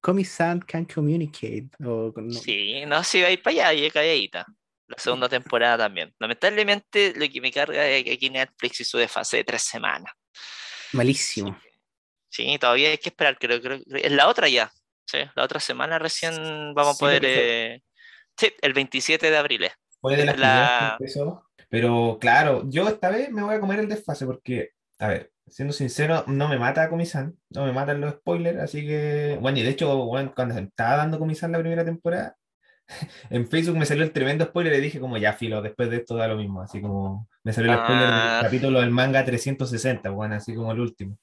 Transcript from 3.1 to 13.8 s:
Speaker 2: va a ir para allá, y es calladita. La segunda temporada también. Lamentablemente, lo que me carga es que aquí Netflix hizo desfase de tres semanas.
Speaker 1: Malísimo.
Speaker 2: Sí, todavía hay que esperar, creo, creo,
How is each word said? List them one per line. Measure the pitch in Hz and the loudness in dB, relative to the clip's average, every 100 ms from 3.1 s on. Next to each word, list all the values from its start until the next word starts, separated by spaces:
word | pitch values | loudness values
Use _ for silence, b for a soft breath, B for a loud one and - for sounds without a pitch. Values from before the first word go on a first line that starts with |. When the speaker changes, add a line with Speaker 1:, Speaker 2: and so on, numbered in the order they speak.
| 185 | 4
Speaker 2:
va | 180 | 4
a | |
ir | 185 | 4
para | - 330 185 | 2 2 4
allá, | 156 | 4
y | 151 | 2
es | |
calladita. | 151 156 151 95 87 87 _ _ _ _ | 2 2 2 0 -6 -12 _ _ _ _
La | 113 | -6
segunda | - 127 123 | -4 0 0
temporada | 127 123 120 120 117 | -2 0 2 4 4
también. | 107 92 80 _ | 0 -2 -8 _
Lamentablemente, | 110 117 185 208 208 202 _ 208 202 143 | -6 0 2 2 2 0 _ 2 2 2
lo | 147 | -4
que | 135 | -4
me | 127 | -4
carga | 139 147 151 147 | -2 -2 2 2
es | 135 | 2
que | 127 | 0
aquí | 120 131 | -4 -2
Netflix | 131 131 _ 127 - | -2 -4 _ -6 -4
hizo | 123 117 | -4 0
desfase | 117 - - 117 | 0 0 -2 -2
de | |
tres | 113 117 | 0 -2
semanas. | - 113 107 71 92 - _ B B B B B B | -4 -2 -4 -4 -8 -20 _ B B B B B B
Speaker 1:
Malísimo. | 131 123 139 - - 98 95 _ _ _ _ _ _ _ - | 2 2 2 -2 -4 -6 -8 _ _ _ _ _ _ _ -6
Speaker 2:
Sí, | 123 143 | -2 2
todavía | 127 123 151 | 4 4 4
hay | 156 | 2
que | 175 | -4
esperar, | - 147 131 | 0 0 2
creo, | 120 120 | -2 -2
creo, | 127 135 | -2 -8